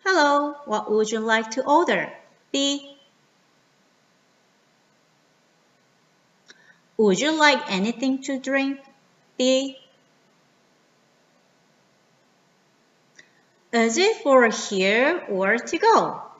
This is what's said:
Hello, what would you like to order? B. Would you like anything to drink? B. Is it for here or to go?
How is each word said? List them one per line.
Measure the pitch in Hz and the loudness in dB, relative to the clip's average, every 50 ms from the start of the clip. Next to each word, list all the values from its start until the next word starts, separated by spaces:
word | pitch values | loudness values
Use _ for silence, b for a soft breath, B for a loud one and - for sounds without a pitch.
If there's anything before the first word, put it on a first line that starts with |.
| _ | _
Hello, | 381 381 349 294 285 285 285 294 294 294 - - - | 0 2 2 4 4 2 0 0 -2 -8 -10 -8 -6
what | 214 214 214 - | -6 -6 -4 -2
would | 214 214 220 214 226 | 0 0 0 0 -2
you | 220 220 | -6 -2
like | 226 226 220 226 226 | 0 -2 -2 -2 -4
to | - 262 254 | -6 -6 -2
order? | - 285 311 339 302 220 180 151 - - - - _ _ _ _ _ | 2 2 2 2 2 0 -2 -2 -6 -10 -18 -20 _ _ _ _ _
B. | - 277 277 277 285 277 277 277 277 _ _ _ _ _ _ _ _ _ _ _ _ _ _ _ _ _ _ _ _ _ _ _ _ _ _ _ _ _ _ _ _ _ _ _ _ _ _ _ _ _ _ _ _ _ _ _ _ _ _ _ _ _ _ _ _ _ _ _ _ _ _ _ _ _ _ _ _ _ _ b b b b b b b b _ _ - | -4 -2 -2 -2 -2 -4 -8 -14 -20 _ _ _ _ _ _ _ _ _ _ _ _ _ _ _ _ _ _ _ _ _ _ _ _ _ _ _ _ _ _ _ _ _ _ _ _ _ _ _ _ _ _ _ _ _ _ _ _ _ _ _ _ _ _ _ _ _ _ _ _ _ _ _ _ _ _ _ _ _ _ b b b b b b b b _ _ 0
Would | 226 208 185 180 254 | 2 2 2 2 0
you | 302 311 | -2 2
like | 320 302 294 285 247 - - | 4 4 4 4 2 -2 -6
anything | 202 185 190 220 233 226 - 262 262 262 262 | -4 -4 -4 -4 -4 -4 -4 -4 -4 -4 -6
to | - 277 262 | -8 -8 -8
drink? | 262 269 269 269 269 269 277 277 - - _ _ _ _ _ _ _ _ _ _ | -6 -4 -2 -2 -2 -2 -6 -8 -12 -20 _ _ _ _ _ _ _ _ _ _
B. | 254 254 262 262 269 269 262 - _ _ _ _ _ _ _ _ _ _ _ _ _ _ _ _ _ _ _ _ _ _ _ _ _ _ _ _ _ _ _ _ _ _ _ _ _ _ _ _ _ _ _ _ _ _ _ _ _ _ _ _ _ _ _ _ _ _ _ _ _ _ _ _ _ _ _ b b b b b b b b _ _ _ - | 0 2 2 2 0 -4 -10 -16 _ _ _ _ _ _ _ _ _ _ _ _ _ _ _ _ _ _ _ _ _ _ _ _ _ _ _ _ _ _ _ _ _ _ _ _ _ _ _ _ _ _ _ _ _ _ _ _ _ _ _ _ _ _ _ _ _ _ _ _ _ _ _ _ _ _ _ b b b b b b b b _ _ _ 0
Is | 233 226 226 226 330 | 0 0 2 2 2
it | 359 415 440 - - | 2 2 0 0 0
for | 294 269 262 240 226 | 4 6 6 6 4
here | 214 - - - 208 190 190 190 208 226 254 294 349 359 - - | 0 -2 -6 -6 -2 0 0 2 2 2 2 0 0 -2 -6 -6
or | 208 185 190 196 214 240 | -4 -2 0 0 -2 -2
to | 240 - - 330 | -4 -6 -6 0
go? | - 453 440 262 180 151 - - - - - - | 2 4 4 4 2 0 -6 -10 -14 -18 -20 -20